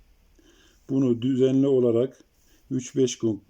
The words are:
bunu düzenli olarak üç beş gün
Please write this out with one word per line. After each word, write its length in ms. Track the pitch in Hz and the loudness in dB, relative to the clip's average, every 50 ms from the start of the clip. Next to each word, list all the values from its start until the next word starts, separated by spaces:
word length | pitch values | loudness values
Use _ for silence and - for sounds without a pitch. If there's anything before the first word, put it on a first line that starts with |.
| _ _ _ _ _ _ _ _ _ _ _ _ _ _ _ _ _ - | _ _ _ _ _ _ _ _ _ _ _ _ _ _ _ _ _ -4
bunu 320 | 135 135 139 127 120 117 113 | -2 0 0 0 0 -2 -2
düzenli 440 | 127 135 123 127 131 131 135 135 | -2 0 2 2 2 2 2 2
olarak 580 | 139 135 127 123 120 113 117 123 131 - _ _ _ _ _ _ _ _ _ _ - | 2 2 2 2 2 2 2 0 -2 -6 _ _ _ _ _ _ _ _ _ _ -8
üç 260 | 139 131 123 - - | -8 -8 -8 -6 -2
beş 220 | 139 131 123 - - | -2 -2 -2 -2 -4
gün 240 | - 113 107 92 - _ | -4 -4 -4 -4 -10 _